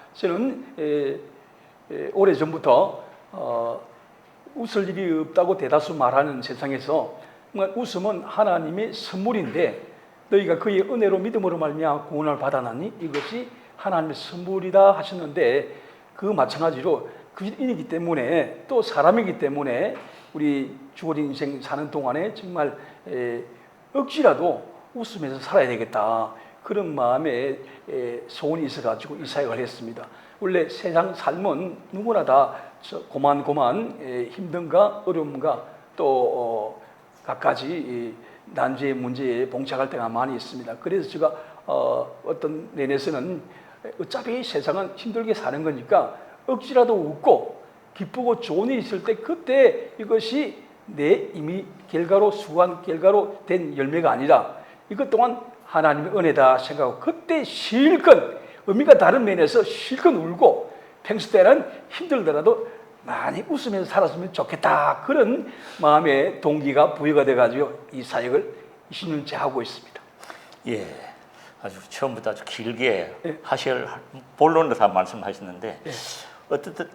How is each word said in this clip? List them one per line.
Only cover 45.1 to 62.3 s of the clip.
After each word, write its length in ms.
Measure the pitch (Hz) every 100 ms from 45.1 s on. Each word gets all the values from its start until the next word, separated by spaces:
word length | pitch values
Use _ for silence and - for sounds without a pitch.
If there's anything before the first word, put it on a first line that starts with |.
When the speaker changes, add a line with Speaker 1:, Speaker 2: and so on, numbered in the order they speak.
| 220 220
Speaker 1:
사는 300 | 220 127 143
거니까 520 | 160 131 117 190 120 - - - -
억지라도 480 | 254 - 247 233
웃고 720 | 208 151 147 285 - - - - - -
기쁘고 480 | - 190 254 240 226
좋은 280 | - 160 233
일이 100 | 262
있을 240 | 180 190 220
때 100 | 220
그때 760 | - 339 - 269 240 - - -
이것이 640 | 214 226 - 269 269 - - - -
내 440 | 147 147 196 -
이미 320 | 170 151 185 190 - -
결과로 420 | 165 170 196 208
수고한 500 | 202 - 156 180 170
결과로 640 | - 165 180 202 185 - -
된 320 | 185 160 139
열매가 340 | 135 165 156
아니라 460 | 120 143 135 98 - - - -
이것 200 | 208 277
또한 300 | 220 240 240 - - -
하나님의 500 | 156 156 147 147 202
은혜다 400 | 165 143 131 127
생각하고 420 | - 147 131 -
그때 460 | - 330 - 320 240
실컷 1000 | - - 226 294 349 349 233 - - - - -
의미가 300 | 202 294 247
다른 260 | 170 254
면에서 400 | 214 175 165 240
실컷 460 | 202 - - 262 349
울고 640 | 214 160 175 277 - - - - -
평소 280 | - 214 -
때는 340 | 208 185 302 - - -
힘들더라도 800 | - 339 269 160